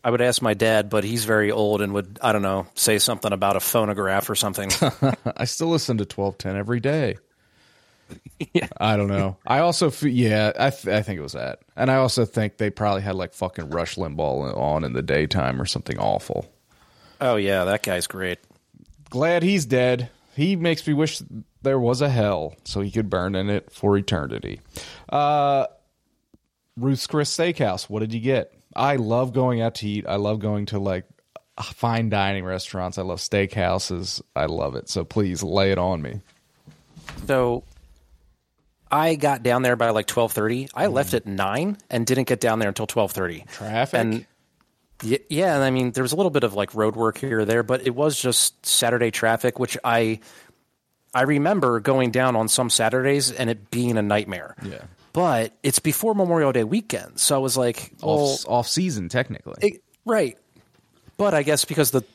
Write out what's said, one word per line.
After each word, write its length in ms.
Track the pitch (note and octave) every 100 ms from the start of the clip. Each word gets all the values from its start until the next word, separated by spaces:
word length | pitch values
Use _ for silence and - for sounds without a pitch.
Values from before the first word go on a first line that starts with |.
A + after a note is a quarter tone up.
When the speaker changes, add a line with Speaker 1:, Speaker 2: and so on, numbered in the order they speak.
Speaker 1:
I 80 | B2
would 100 | A#2+
ask 200 | B2 A#2+
my 120 | A#2+
dad, 360 | G#2 A2+ A2 G2+
but 140 | G#2+
he's 220 | G2+ A#2 G#2+
very 260 | A2 G#2
old 300 | G#2+ G#2 G#2
and 120 | G2+
would, 260 | G2+ F#2+ G2+
I 100 | A#2+
don't 120 | G#2+
know, 240 | G2 F#2+ F#2 -
say 240 | - G#2+
something 320 | - A2 G#2+
about 220 | G2 G2 G2
a 40 |
phonograph 720 | - A#2+ G#2+ G2+ F#2+ G2 -
or 60 | G#2+
something. 340 | G#2+ G2 G2 - C3+ -
Speaker 2:
<laughs> 340 | C#3 A#2+ - -
I 80 | A#2+
still 220 | - E3
listen 280 | E3 - A2+
to 80 | G2+
twelve 320 | - G2 F#2+
ten 180 | F#2+ G2
every 240 | G2+ A#2+
day. 380 | C#3 D#3 B2+ F#2+
Speaker 1:
<laughs> 60 | _ _ _ _ _ _ _ _ _ - - _ -
Yeah. 140 | F3 - -
Speaker 2:
I 180 | G#2+ G#2+
don't 100 | G2+
know. 300 | G2 G2 G2 -
I 120 | C3
also, 280 | E3+ - D#3+
f-, 160 | -
yeah, 480 | D3 B2 A#2+ G#2+ G#2+ -
I, 100 | C3+
th-, 240 | C3+ F#2+
I 80 | G#2
think 160 | G#2 F#2
it 40 |
was 80 | C#2
that. 300 | - A#1 - _ -
And 140 | B2+
I 60 | C3
also 300 | C3 - A2+
think 320 | - G#2+ -
they 120 | G#2+
probably 320 | F#2+ G#2 G2
had, 140 | G2+ F#2+
like, 180 | F2
fucking 360 | - F#2 - D#2
Rush 260 | D#2+ E2 -
Limbaugh 600 | E2 D2+ D2+ C2 C#2 G#1+
on 260 | C#2 D2+
in 80 | D2+
the 80 | B1
daytime 580 | C2 C#2+ D#2 F#2 C2 C2
or 60 | -
something 320 | - - G#1
awful. 480 | G#1 G1+ - G1+ - _ _ _ _ _ - _
Speaker 1:
Oh, 180 | C3+ A2+
yeah, 260 | G2 G2
that 180 | F2+ G#2
guy's 240 | - F2+ -
great. 320 | F#2+ F#2 F2 _ _ _ - - - -
Speaker 2:
Glad 320 | B2+ D#3+ F3
he's 240 | F3 G3+ C3
dead. 440 | B2+ B2+ B2 A#2+ _ _ -
He 200 | D#3+ F#3+
makes 280 | E3+ D#3+ -
me 80 |
wish 280 | D3 D#3 - - A2 - _
there 160 | C3+ C3+
was 220 | A#2+ B2
a 80 | C#3+
hell 460 | B2 G#2 F2+ D#2 - -
so 160 | G2+
he 100 | G2
could 180 | A2 G#2+
burn 240 | F#2 F2+ F#2+
in 140 | G2+
it 220 | G#2 -
for 260 | - G#2 G2+
eternity. 640 | G2 F2 C#2+ A1+ - G1+ - - - - -
Uh, 560 | C#3+ D3 D3 C#3+ C#3 - - _ _ _ _ _ _ _ _ _ -
Ruth's 300 | B2+ C3+ -
Chris 280 | D#3 D3 -
Steakhouse, 540 | E3+ E3+ A#2+ F#2 -
what 120 | G#2+
did 120 | A2
you 60 | A2+
get? 340 | A#2+ C3 - _ _ -
I 220 | C3+ C#3
love 360 | A2 A#2 B2+
going 280 | B2+ B2+ A#2+
out 140 | A2+ -
to 120 | G#2
eat. 180 | G#2 -
I 100 | G2+
love 220 | G2+ G#2+
going 280 | G#2+ G#2 G2+
to, 120 | G#2
like, 260 | G2 F#2 - _ _ - _ -
fine 460 | - - A#2+ A2+ A2+
dining 340 | G#2 G2 G2 F#2
restaurants. 520 | F#2 - F#2+ F2+ F2
I 40 |
love 180 | F#2 F2+
steakhouses. 1040 | - G#2 G2 A2 F2+ F#2 - F2+ F2+ - - -
I 100 | D#2
love 300 | D#2+ C#2+ C2
it. 140 | -
So 160 | G2 D#2+
please 360 | - G2+ F2
lay 300 | F#2+ F#2+ F#2+
it 80 | F#2+
on 220 | F2+ F2+
me. 180 | C#2 G2 - _ _ _ - - _ - - - -
Speaker 1:
So 360 | C3+ B2 A#2+ - - - _ _ _ _ _ _ _ _ _ _
I 240 | C#3+ D#3+ D#3+
got 260 | D3 C3+
down 220 | A#2 A#2+
there 120 | B2+ A#2+
by, 140 | A#2
like, 160 | A2 G#2
twelve 260 | - A2+
thirty. 380 | - G#2+ B2 C3+ -
I 120 | G3
left 240 | C3 C#3
Speaker 2:
Mm. 40 | A#2+
Speaker 1:
at 80 | G2+
nine 520 | G2 F#2+ A2+ F3+ G3+ _
and 160 | B2 A#2
didn't 200 | C3 B2+
get 120 | A#2+
down 200 | A#2+ A2
there 100 | G#2+
until 160 | G2 G#2+
twelve 260 | - G2+
thirty. 320 | - F#2 E2+ -
Speaker 2:
Traffic? 480 | - G#2+ A2 C#3 -
Speaker 1:
And 260 | A2+ A2 - _ _ _ _ _ _ _
y-, 160 | A2 C3+ -
yeah, 280 | D3+ F#3 D3
and 80 |
I 80 | C3+
mean, 200 | B2+ B2
there 120 | A#2
was 80 | B2+
a 20 | D#3
little 140 | F#3+
bit 140 | C#3+
of, 100 | A#2
like, 200 | G2 G2+ G#2+
road 200 | A2 A2
work 220 | A2+ -
here 220 | C3+ A2+
or 60 | G#2
there, 180 | A2+
but 220 | A2 B2+ B2+
it 100 | A#2+
was 220 | D3+ C3+
just 420 | C3 A#2 - _ -
Saturday 440 | - A#2+ A#2+ A#2
traffic, 460 | - A2+ A#2 B2 -
which 160 | B2 -
I, 360 | B2 A#2 A2+ A2 - - - _ _ _ _ _ _ -
I 80 |
remember 560 | C3+ D3 D3+ G3+ C3+ A#2
going 320 | A2 C3+ B2+
down 240 | A#2 B2+ A#2
on 120 | A2
some 220 | - A#2+
Saturdays 640 | - A2+ B2+ C3 C#3+ C#3
and 180 | B2 A#2+
it 220 | A2+ G2+
being 260 | A#2+ A#2+ A2+
a 40 |
nightmare. 520 | G#2 G#2 G2 F2+ D2+ -
Speaker 2:
Yeah. 200 | G2 D2 F2+ - _ -
Speaker 1:
But 380 | F3 B2 A2+ _
it's 160 | C#3+ -
before 340 | D#3 D3 A3+
Memorial 380 | G3+ F#3 E3+ C#3+
Day 120 | B2 A2
weekend. 540 | G3 G#3+ G2+ - -
So 160 | - C#3
I 40 |
was 160 | C3+ C3
like, 360 | B2 A2+ - -
Speaker 2:
Off, 440 | D#3 D#3 C#3+ C3+ -
Speaker 1:
well, 120 | A#2+
Speaker 2:
off 80 | A#2+
season, 400 | - F#3 A#2 F2
technically. 460 | B2 C3 - - -
Speaker 1:
it, 200 | G#3 - _ _ -
right. 320 | A3 C#3+ A2 _ _ _ _ _ _ - _
But 160 | G3+
I 80 | D#3+
guess 200 | C#3+ D3
because 280 | - D#3 C#3+
the, 100 | C3+ A2+